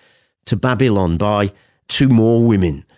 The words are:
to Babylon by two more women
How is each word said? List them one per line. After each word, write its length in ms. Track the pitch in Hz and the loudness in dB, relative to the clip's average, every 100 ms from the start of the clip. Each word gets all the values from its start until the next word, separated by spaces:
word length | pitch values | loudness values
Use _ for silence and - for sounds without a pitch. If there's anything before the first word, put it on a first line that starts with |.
| _ _ _ _ - | _ _ _ _ -6
to 100 | 104 | -4
Babylon 600 | 131 113 127 101 90 85 | -2 0 0 0 0 -2
by 360 | 104 104 101 - _ _ - | -2 -2 -2 -6 _ _ -8
two 200 | - 135 | -2 2
more 340 | 117 113 117 | 2 2 2
women 420 | 117 101 87 - - | 2 2 0 -4 -14